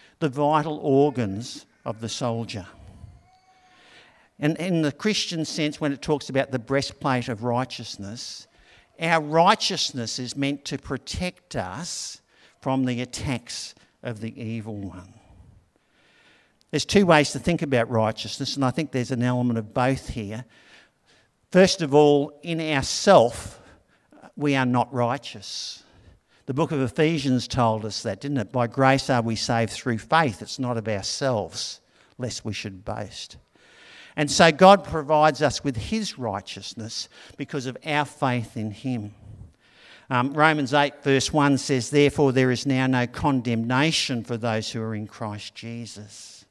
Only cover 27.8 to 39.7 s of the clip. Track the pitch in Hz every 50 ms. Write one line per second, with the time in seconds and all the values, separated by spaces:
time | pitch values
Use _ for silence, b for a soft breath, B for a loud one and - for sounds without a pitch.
27.8 | 107 107 - - - 113 95 - - 143 147 131 101 - - 123 120 117 - 135
28.8 | 135 131 139 135 - - 131 120 113 117 110 - - - 120 117 113 104 - -
29.8 | - 131 117 107 - - 156 165 160 123 95 - 110 - - - 127 123 120 113
30.8 | 104 113 104 98 - - - - 143 135 123 107 90 82 95 - - - - -
31.8 | b b b b b b b - 123 117 - - - 113 104 - - 107 95 92
32.8 | 104 107 107 113 104 - - - - - - - _ _ B B B B B B
33.8 | B B B B B B B 156 151 139 - - 175 165 156 - 190 190 202 190
34.8 | - - 165 160 139 139 156 151 151 156 139 123 151 131 - - - 143 127 113
35.8 | - - 214 226 208 - - 135 123 110 95 101 101 - - 101 98 - - 117
36.8 | 107 113 - - - B B B B B B - 139 - - 143 120 131 117 -
37.8 | - 160 147 147 143 - - - 143 131 123 123 110 - - 117 107 110 104 -
38.8 | - 131 127 113 104 104 104 - - - - - - - _ b b b